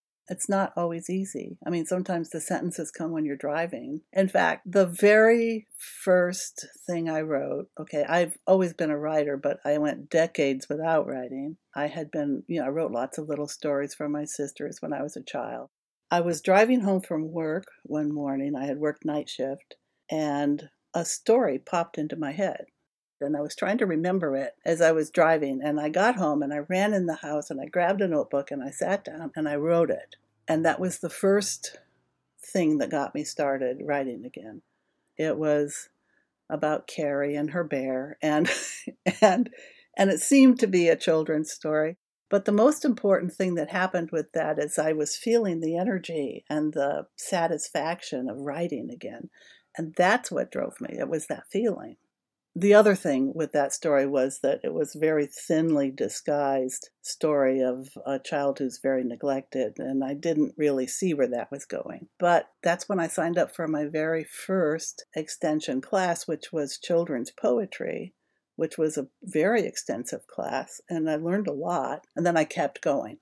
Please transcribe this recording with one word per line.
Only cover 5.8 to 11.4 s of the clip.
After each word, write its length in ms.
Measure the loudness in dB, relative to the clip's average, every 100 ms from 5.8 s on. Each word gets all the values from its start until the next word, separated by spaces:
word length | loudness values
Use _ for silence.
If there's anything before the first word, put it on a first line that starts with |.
| -14 -4 4 4 4 0 -8 -12 -16 -12 -6
thing 220 | -4 -2
I 140 | -2
wrote, 480 | -2 -2 -2 -6 -8 -12
okay, 240 | -6 -2 2
I've 300 | 2 2 0 4
always 280 | 4 4
been 160 | 0 -2
a 80 | -2
writer, 400 | 0 0 0 0
but 200 | -2 -2
I 140 | 0 0
went 320 | 0 -2 0
decades 580 | 2 2 2 0 0 -4
without 380 | -4 0 2 0
writing. 500 | -4 -8 -8